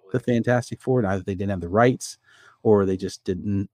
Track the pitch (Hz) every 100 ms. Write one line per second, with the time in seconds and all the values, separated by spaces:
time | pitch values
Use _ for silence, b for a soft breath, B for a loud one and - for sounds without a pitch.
0 | - 120 - 117 117 123 - - - 127
1 | 95 98 90 95 98 95 85 104 127 -
2 | - - b b b b 113 101 95 95
3 | 95 - - 92 104 98 98